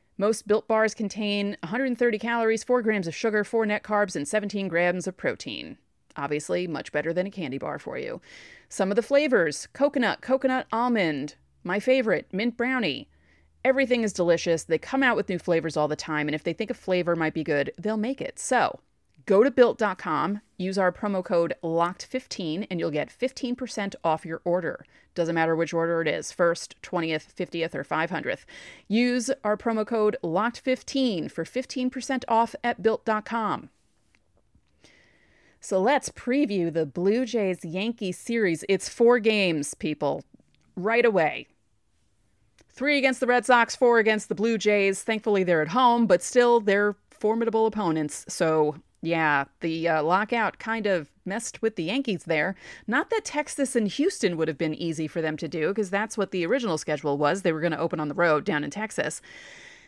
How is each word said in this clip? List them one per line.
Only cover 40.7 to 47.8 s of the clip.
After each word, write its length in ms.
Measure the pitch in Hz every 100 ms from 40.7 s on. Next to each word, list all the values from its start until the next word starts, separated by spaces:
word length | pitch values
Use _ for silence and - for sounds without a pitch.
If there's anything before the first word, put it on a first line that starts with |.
| -
right 280 | 190 233
away. 440 | 233 196 156 127 127 _ _ _ _ _ _ _ _ _ _ _ _
Three 280 | - 269 285
against 200 | 262 254
the 80 | 247
Red 200 | 247 -
Sox, 280 | 240 233
four 240 | - 247 233
against 300 | 214 214 -
the 60 | 180
Blue 220 | 226 220
Jays. 440 | 208 208 196 196
Thankfully, 400 | - 220 220 202
they're 200 | 180 165
at 60 | 156
home, 380 | 220 254 233 226
but 160 | 175
still, 380 | - 247 240 233
they're 340 | 208 202 208 202 _
formidable 560 | - 214 226 226 220 220
opponents. 600 | 214